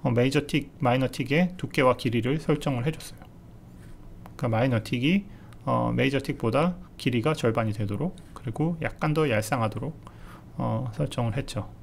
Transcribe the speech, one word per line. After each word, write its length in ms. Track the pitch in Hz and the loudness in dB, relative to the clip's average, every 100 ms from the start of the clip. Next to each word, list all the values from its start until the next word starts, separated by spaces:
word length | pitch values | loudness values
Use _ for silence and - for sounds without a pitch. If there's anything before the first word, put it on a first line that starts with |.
어, 80 | 143 | 2
메이저 340 | 117 127 143 143 | 4 4 4 2
틱, 260 | 156 139 - | 0 -2 0
마이너 280 | 123 127 135 | 2 4 2
틱의 460 | - 123 143 180 - | -2 2 4 4 0
두께와 400 | - - 131 123 | -4 4 4 4
길이를 420 | 123 117 120 156 | 2 2 2 0
설정을 460 | 160 151 147 127 127 | 2 0 2 0 0
해줬어요. 340 | 156 - - - - - - - - - - - - - - | -2 -10 -16 -18 -18 -20 -20 -18 -18 -16 -16 -16 -16 -16 -4
그러니까 140 | 127 | 0
마이너 340 | 110 131 117 | 2 4 2
틱이, 420 | - 127 135 196 196 - - - - | 0 0 4 2 0 -14 -18 -10 -2
어, 260 | 120 120 117 | 0 2 2
메이저 240 | 135 139 | 2 2
틱보다 560 | - - 113 120 170 175 - - | -2 -2 0 2 2 0 -10 -4
길이가 360 | - 120 113 | 0 2 0
절반이 400 | 156 120 113 110 | 2 2 2 0
되도록, 420 | 104 101 101 160 - - | 0 -2 -2 -4 -4 -16
그리고 440 | - 123 110 156 165 | -10 -8 -2 0 0
약간 320 | 135 - 156 151 | -4 -2 0 2
더 140 | 151 | 4
얄쌍하도록, 720 | 107 104 131 110 107 - - - - - - - - | 2 2 0 0 0 -6 -8 -14 -18 -18 -18 -14 -4
어, 340 | 120 113 123 | -2 0 -2
설정을 440 | - 147 - 117 107 | -2 -2 0 0 0
했죠. 320 | 135 - 98 - | -4 -6 -6 -10